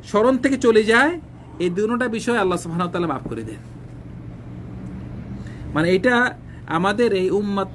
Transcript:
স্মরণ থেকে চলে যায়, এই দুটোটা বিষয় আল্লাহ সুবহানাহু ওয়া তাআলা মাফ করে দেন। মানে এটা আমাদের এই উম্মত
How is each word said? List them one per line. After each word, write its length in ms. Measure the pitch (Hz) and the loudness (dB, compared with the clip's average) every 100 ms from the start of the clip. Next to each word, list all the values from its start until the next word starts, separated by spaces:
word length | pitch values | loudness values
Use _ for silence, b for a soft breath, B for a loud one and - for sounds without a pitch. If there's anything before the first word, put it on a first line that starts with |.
স্মরণ 340 | - 208 233 262 | 0 2 4 4
থেকে 200 | 269 269 | 2 4
চলে 260 | 240 220 | 6 6
যায়, 360 | 214 233 285 339 - - - - | 6 6 6 2 -8 -18 -18 -2
এই 100 | 175 | -2
দুটোটা 380 | 175 214 240 247 | 0 0 0 0
বিষয় 300 | 220 - 240 | -2 0 2
আল্লাহ 200 | 190 175 | 2 0
সুবহানাহু 320 | 170 165 175 | -2 -2 -2
ওয়া 100 | 175 | -2
তাআলা 140 | 170 | -2
মাফ 140 | 131 - | -2 -4
করে 160 | 113 | -8
দেন। 120 | 110 104 - - - - - - - - - - - - - - - - - - B B B | -8 -12 -14 -16 -16 -16 -14 -14 -14 -14 -14 -14 -12 -12 -10 -12 -12 -12 -10 -10 B B B
মানে 180 | 147 170 | 0 4
এটা 420 | 185 254 240 247 - B B - | 4 4 4 2 -2 B B -4
আমাদের 460 | 160 190 208 240 | 0 2 4 2
এই 160 | 190 185 | 2 2
উম্মত 380 | 190 208 196 190 | 0 0 -2 -2